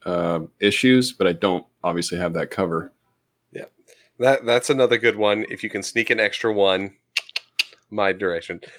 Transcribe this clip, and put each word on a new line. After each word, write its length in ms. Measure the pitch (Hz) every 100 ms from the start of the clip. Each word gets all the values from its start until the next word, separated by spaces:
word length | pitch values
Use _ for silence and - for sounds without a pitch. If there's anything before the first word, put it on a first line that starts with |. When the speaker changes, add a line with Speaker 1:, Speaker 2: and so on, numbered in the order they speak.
Speaker 1:
uh, 360 | 90 87 87 85 80 -
issues, 540 | 101 - 131 127 127
but 140 | - 95
I 40 |
don't 320 | 85 98 87 - _
obviously 340 | 87 85 - 87
have 140 | 87
that 160 | 85 82
cover. 420 | - 90 82 82 _ _ _ _ _ _
Speaker 2:
Yeah, 120 | - - _ _ _ _ -
that, 260 | 127 135 113
that's 240 | 120 -
another 260 | 135 120 117
good 180 | 117 104
one. 280 | 104 104 107
If 140 | -
you 60 | 107
can 120 | 101
sneak 280 | - 117 110
an 100 | 113
extra 320 | 104 - 117
one, 420 | 104 98 95 98 _ _ - - - _ - - _ -
my 220 | 104 98
direction. 480 | 92 95 85 - 87 -